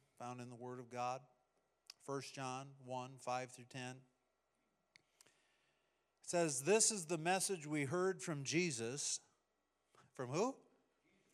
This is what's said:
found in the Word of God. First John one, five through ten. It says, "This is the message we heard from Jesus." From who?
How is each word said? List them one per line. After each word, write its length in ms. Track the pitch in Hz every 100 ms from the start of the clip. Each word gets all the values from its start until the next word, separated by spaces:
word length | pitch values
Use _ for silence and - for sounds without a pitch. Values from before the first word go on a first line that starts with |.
| _ _
found 220 | 123 123
in 80 | 123
the 60 | 117
Word 240 | 123 123
of 120 | 117
God. 300 | 123 123 131 139 _ _ _ _ _ - - -
First 300 | 139 131 -
John 320 | 131 131 139 139 127
one, 320 | 127 127 131
five 320 | - 127 127
through 140 | - 120
ten. 260 | 131 127 127 131 _ _ _ _ _ _ _ _ - _ _ - _ _ _ _ _ _ _ _ _
It 60 | -
says, 320 | 175 165 131
"This 280 | 139 220 220
is 160 | 214 160
the 100 | 170
message 480 | 165 190 185 185 147
we 200 | 151 135
heard 360 | 180 185 185
from 220 | - 147
Jesus." 760 | 127 151 180 117 113 147 - - - _ _ _ _ _ _ - -
From 160 | - 123
who? 260 | 156 247 269 - _ _ _ _ _ _